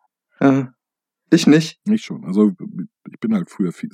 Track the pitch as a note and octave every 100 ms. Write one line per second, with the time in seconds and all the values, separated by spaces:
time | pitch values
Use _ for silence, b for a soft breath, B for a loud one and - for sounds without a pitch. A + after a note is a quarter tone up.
0 | _ _ _ _ C3+ C3+ B2+ _ _ _
1 | _ _ _ - - D#3 D#3+ - G3+ G#3+
2 | - D2+ D#2+ G2 G#2+ F2+ - F2 - _
3 | - - A2 G#2+ E2+ - F2+ - -